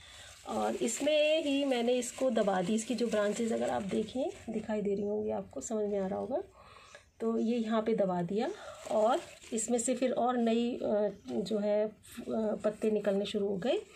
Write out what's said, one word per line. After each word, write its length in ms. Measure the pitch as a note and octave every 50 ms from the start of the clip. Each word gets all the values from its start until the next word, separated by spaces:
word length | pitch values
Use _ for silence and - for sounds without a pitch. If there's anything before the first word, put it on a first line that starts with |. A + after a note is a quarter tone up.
| - - - - - - - - - -
और 280 | A3+ A3 G#3+ G#3+ A3+
इसमें 680 | - B3+ A#3 - - C#4 D4 D#4 D4+ D4+ D4+ D#4 D#4+ D#4
ही 200 | C#4+ C#4 C#4 C#4+
मैंने 280 | C#4 B3+ A#3+ A#3 A#3+ B3+
इसको 380 | B3 A#3+ - - - C4 C4
दबा 320 | A3+ A3+ G#3 G3+ F#3+ F#3 F3+
दी। 120 | F3 A3
इसकी 200 | A3 - - B3
जो 120 | G#3+ A#3
ब्रांचेज 460 | A3 A3+ G#3+ G#3 G#3 G#3 A3 A#3 A3 A#3
अगर 180 | A#3 A#3 -
आप 120 | B3 A#3+ G#3
देखें, 480 | F#3 A#3 A3+ G#3 G3+ - B3+ C#4+ F4+ - - - -
दिखाई 320 | A3 A3 A3 - G#3+ G#3+ F#3+
दे 120 | G3+ G3
रही 120 | G3 G3+
होंगी 240 | G3+ G#3 G#3+ G#3+ G#3+
आपको, 300 | A3 G#3 F#3+ - - C4+
समझ 300 | - - A3+ G#3+ G#3 G3+
में 80 | G#3 G3
आ 80 | F#3+
रहा 120 | F#3 G3+ G3+
होगा, 240 | G3+ G#3 C4 E4 G4 - - - - - - - - - - - - - _ _
तो 180 | A3+ A3+ A3+ A3+
ये 180 | A#3 A3 A#3+
यहाँ 260 | A#3+ A3 G#3+ A3+ A3 A3
पे 120 | A3+ A3
दबा 280 | - G3+ F#3 F3+ F3 F3
दिया 280 | E3+ G3 G#3+ B3+ E4 G#4 - - - - - - -
और 300 | - A3 G#3+ A3+ C4+ F4 - - - - - - B3+
इसमें 260 | A3+ - - A#3+ A#3+
से 160 | A3+ C4 B3+
फिर 180 | A#3+ C4+ A#3+ -
और 240 | - A#3 B3 B3
नई, 400 | B3 A#3 A3+ A3+ A#3 A#3+ A#3+ B3+
अ, 320 | - - B3 A3 G#3 G#3+ G3+ G3+ - - B3+ B3
जो 260 | A3+ G3+ - A3+ G#3
है, 300 | G#3 G#3 G#3 G#3+ G#3+ G#3+
अ, 40 | G#3+ - - - - A#3+ - B3+ B3 A3 A3 G#3 G#3+ - -
पत्ते 260 | A3 G#3+ - - A3
निकलने 340 | G#3+ G#3 G3+ G#3 G3 G3 G3+
शुरू 240 | G3+ - G#3 G3 G3+
हो 80 | G3+
गए। 220 | F3+ F3 B3 E4 G#4+ - - -